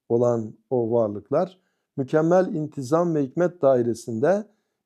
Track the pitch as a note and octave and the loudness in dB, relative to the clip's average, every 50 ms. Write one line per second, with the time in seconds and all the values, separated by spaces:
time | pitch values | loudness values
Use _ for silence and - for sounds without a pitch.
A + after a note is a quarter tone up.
0 | _ - A#2 A#2+ A#2+ A#2+ A#2+ A#2 A2 A2 - _ _ _ C3+ B2 A#2 A2 A#2+ A#2 | _ -2 0 2 2 2 2 0 -4 -8 -12 _ _ _ -2 -2 0 0 0 0
1 | A2 G#2 G#2 G2+ - _ C#3 D#3+ F#3 F#3 - _ _ _ _ _ _ _ _ C#3+ | 0 0 -4 -8 -6 _ -2 -2 -2 -2 -6 _ _ _ _ _ _ _ _ -8
2 | C3 B2+ D#3 D#3 D#3+ E3 F3 F#3 F#3 - A3 D#3 D3+ D3 - C#3+ C3 A#2+ D#3 E3 | -4 0 0 0 2 4 2 2 2 0 -4 -6 -6 -8 -8 -10 -4 -2 0 0
3 | F3+ E3+ D#3 D3 C#3 B2+ - E3 F3+ E3+ F3 - C#3 C3+ C3 B2 A#2 A#2+ A2 A2+ | 0 0 0 -2 -2 -2 -2 -2 -2 -2 -2 2 2 4 4 4 2 0 -2 -4
4 | - B2+ A2+ A2 C3 E3 G3 G#3 G#3+ - _ _ _ _ _ _ _ | -8 -8 -4 -2 0 0 0 0 -2 -8 _ _ _ _ _ _ _